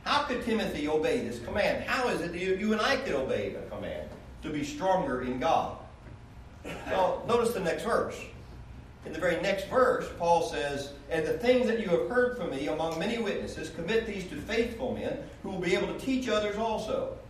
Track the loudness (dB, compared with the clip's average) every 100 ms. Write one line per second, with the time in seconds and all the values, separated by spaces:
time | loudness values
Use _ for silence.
0 | 2 2 2 0 2 2 0 -2 0 2
1 | 4 2 0 -4 -4 2 2 2 0 0
2 | 2 0 -2 -2 0 2 2 2 4 2
3 | 2 0 0 0 -2 -6 -8 -8 -6 -6
4 | -8 -12 -16 -10 -6 -4 -4 0 2 4
5 | 2 -2 -2 0 2 2 2 -6 -14 -16
6 | -18 -18 -18 -18 -18 -16 -12 -10 -2 2
7 | 2 2 2 4 4 2 0 0 0 2
8 | 0 -4 -12 -14 -16 -16 -14 -16 -16 -14
9 | -10 -2 2 2 2 0 2 4 6 4
10 | -2 -2 4 4 4 -2 -2 -2 -6 -10
11 | -4 0 0 2 6 6 6 2 4 2
12 | 4 2 2 0 -4 -4 -2 0 -2 -2
13 | -2 0 -2 -2 -4 -8 -8 -6 2 2
14 | 2 -6 -6 -8 -2 0 0 0 -4 -2
15 | -2 -4 -8 -10 -8 -2 2 2 2 -2
16 | 0 0 2 2 2 0 0 -2 -2 -2
17 | -2 -6 -14